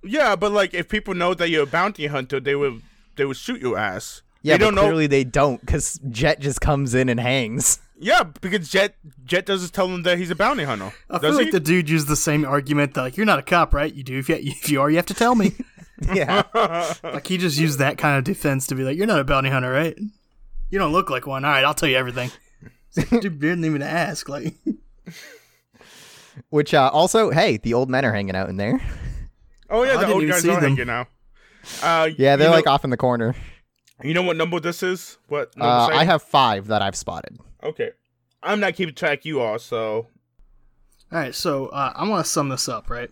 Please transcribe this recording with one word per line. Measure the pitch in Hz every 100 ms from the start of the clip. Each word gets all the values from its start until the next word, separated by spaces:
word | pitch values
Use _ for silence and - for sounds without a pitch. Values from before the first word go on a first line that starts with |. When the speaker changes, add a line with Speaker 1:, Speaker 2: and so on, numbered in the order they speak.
Speaker 1:
Yeah, | 190 277 262 190
but, | 208
like, | 208 190
if | 175 170
people | 214 208
know | 180 175
that | 180 170
you're | 160
a | 143
bounty | 170 190 202 147
hunter, | 147 127 135
they | 131
would, | 143 143 113 - _ _ -
they |
would | 139 131
shoot | - 247
your | 127 98
ass. | 104 92 - - _ _
Speaker 2:
Yeah, | 147
Speaker 1:
They | 180
Speaker 2:
but | 214
Speaker 1:
don't | 196
know |
Speaker 2:
clearly | 202 165 151
they | 139
don't, | 127 143 143 123 -
'cause | 147 - - 139
Jet | 113 147 156
just | 139 131
comes | - 143 135
in | 123 127
and | 120
hangs. | 123 135 113 113 - - - _
Speaker 1:
Yeah, | 180 339
because | 185 - 185 196 160
Jet, | 196 202 - 156 -
Jet | 127 175 196
doesn't | 190 180
tell | - 185
them | 180
that | 175 175
he's | 180
a | 170
bounty | 214 277
hunter. | 143 110 95 - -
Speaker 3:
I | 175
Speaker 1:
Does | 160
Speaker 3:
feel |
like | 294 285
Speaker 1:
he? |
Speaker 3:
the | 185
dude | 147 180 151
used | 160 147
the |
same | 151 - 151
argument | 143 143 135 147 143
that, | 139
like, | 127 131
"You're | 214
not | 156
a |
cop, | - 175 160
right? | 139 151
You | 143
do. | 131 131
If | 135
you, | 160
if | 143 - 143
you | 139
are, | 143
you | 160
have | 175
to |
tell | 202 233
me." | 247 190 -
<laughs> | - _ - - 151
Speaker 2:
Yeah. | 190 139 196 -
Speaker 1:
<laughs> | 226 202 170 165 156
Speaker 3:
Like, | 165 139 -
he | 185
just | 180 143
used | 160 135
that | 139 -
kind | 151 139
of |
defense | 131 196 151 135 -
to |
be | 135
like, | 131 151
"You're | 214
not | 175
a |
bounty | 135 139 135
hunter, | 135 127
right? | 131 160 - 208 _ _ _ - - -
You | 196
don't | 170
look | 165 185
like | 127 139
one. | 135
All | 143
right, | 139
I'll | 139
tell | 151 160
you | 127
everything." | 127 123 127 - _ _ - _ _
It's | - -
like, | 233
dude | 202 151
didn't | 151 175
even | 160 147
ask. | 143 160 160 151 -
Like, | 143 165 -
<laughs> | - 214 - _ - 160 - - _ _ _ _ - - - - - - -
Speaker 2:
Which, | 151 147
uh, | 156 131
also, | 151 180 226 208
hey, | 147 202 107
the | -
old | 117 131
men | 131
are | 131
hanging | 104 98 92
out | 95
in | 92
there. | 101 262 - - - - - _ - _ _
Speaker 1:
Oh, | 220
yeah, | 254
Speaker 3:
I |
Speaker 1:
the | 262
Speaker 3:
didn't | 196
Speaker 1:
old | 190
Speaker 3:
even | 156
Speaker 1:
guys | 180
Speaker 3:
see | 165
Speaker 1:
are | 175
Speaker 3:
them. | 143 135
Speaker 1:
hanging | 123
out. | 120 123 _ _ _ _ _ - -
Uh, | 156 165 160 156
Speaker 2:
Yeah, | 135 139
they're, | 156
Speaker 1:
you |
know | 165
Speaker 2:
like, | 156
off | 139
in | 139
the | 123
corner. | 127 120 113 123 - - _ _ _ _
Speaker 1:
You | 139
know | 170
what | 180 160
number | 165 175
this | 170 165
is? | 185 185 - - _
What | 147 123 -
number | 120
Speaker 2:
Uh, | 123 117
Speaker 1:
site? | 156
Speaker 2:
I |
have | 165 160
five | - 143 127 101 101
that | 107
I've | 98
spotted. | 95 - 92 - - - -
Speaker 1:
Okay. | - 156 113 - _ _ _ _
I'm | 160 208
not | 196
keeping | 175 180
track, | 135 165 143
you | 160 147
are, | 117 113
so. | - 117 110 110 113 _ _ _ - _ _ _ _ _ _
Speaker 3:
All | 165
right, | 139
so, | - 180 139 135
uh, | 139 135 -
I | 180
wanna | 202
sum | 156 165 139
this | 131 -
up, | 113 -
right? | 120 120